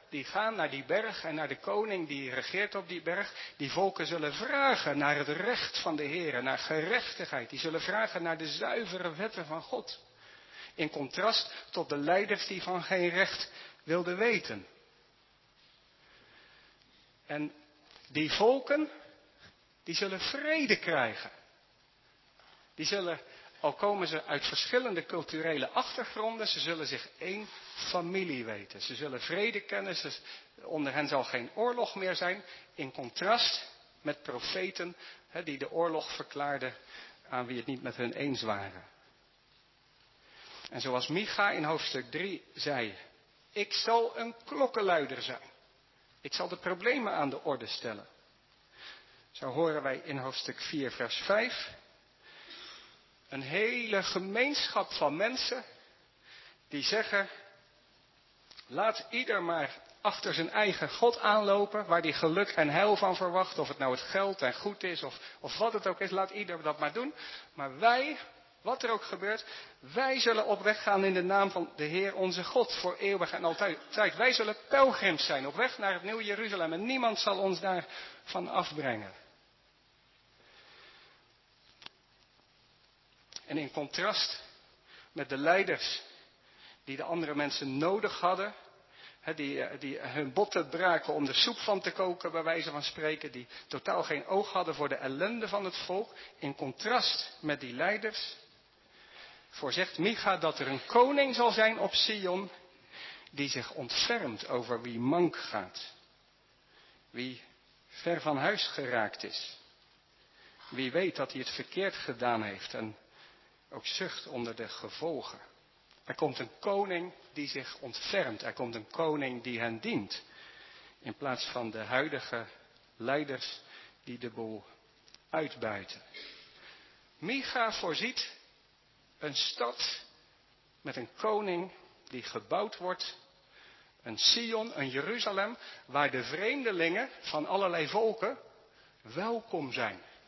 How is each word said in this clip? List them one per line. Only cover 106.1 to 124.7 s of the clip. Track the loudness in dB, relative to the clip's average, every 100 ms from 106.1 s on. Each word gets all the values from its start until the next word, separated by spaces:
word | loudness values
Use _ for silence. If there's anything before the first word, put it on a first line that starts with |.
| _ _ _ _ _ _ -20 -20 -20 _
wie | -8 -8 -8 -16 -20 _ _ _
ver | -6 -2 0
van | 2 2
huis | 2 2 -2
geraakt | -2 0 2 0 -2
is, | -8 -8 -8 -12 -20 _ _ _ _ _ _ _ -20 -20 -12
wie | -4 0
weet | 2 0 0
dat | -4
hij | -4
het | -6
verkeerd | -6 -6 -4 -4 -4
gedaan | -6 -2 2 2
heeft | 0 -6 -8
en | -6 -8 -10 _ -20 -20 -20 -20 _ _
ook | -10 -6
zucht | -4 -4 -6 -8
onder | -6 -6 -6
de | -8
gevolgen. | -8 -10 -6 -4 -4 -8 -12 -18 -20 _ _ _ -20
Er | -10 0
komt | 0 0
een | -8 -4
koning | 0 2 2 0 -4 -10 -14
die | -8 -6
zich | -6 -8 -10
ontfermt. | -10 -8 0 2 2 -2
Er | -6
komt | -4 -4 -4
een | -8
koning | -2 0 2 -2 -4
die | -4 -2
hen | -2 -2
dient. | -2 -2 -2 -8 -12 -20 -20 -20 -20 -20 -20 -16
In | -14 -6
plaats | -4 -2 -2
van | -4 -4
de | -6
huidige | 0 0 2 -4 -4 -6 -6 -16 -20 -20 _ _
leiders | 0 0 0 -4 -6 -10 -14 -20 -20 -20
die | -12 -10
de | -8
boel | -6 -6 -8 -12